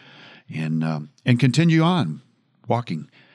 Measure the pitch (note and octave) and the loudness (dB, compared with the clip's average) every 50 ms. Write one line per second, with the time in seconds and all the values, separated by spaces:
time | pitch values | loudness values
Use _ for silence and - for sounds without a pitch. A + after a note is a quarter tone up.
0 | - - - - - - - - _ - - D#2 D#2 D#2 D#2+ D#2+ D#2+ D#2+ D#2 D2+ | -20 -20 -20 -20 -20 -20 -20 -20 _ -14 -10 -8 -6 -4 -4 -2 -2 -2 -4 -6
1 | D2+ - _ _ - C3 A#2+ A#2+ C#3 B2+ A#2+ D#3+ E3+ E3 D#3+ D#3+ D#3+ F3 F#3 E3+ | -8 -12 _ _ 0 2 2 4 2 2 2 2 2 4 4 4 4 2 2 0
2 | G2 D#2+ D2+ - - _ _ _ _ _ _ _ - A2+ A#2 A#2+ A#2 - F2 D#2 | -2 -2 -6 -10 -14 _ _ _ _ _ _ _ -4 -2 -2 -2 -2 -6 -8 -10
3 | D2 - _ _ _ _ | -10 -14 _ _ _ _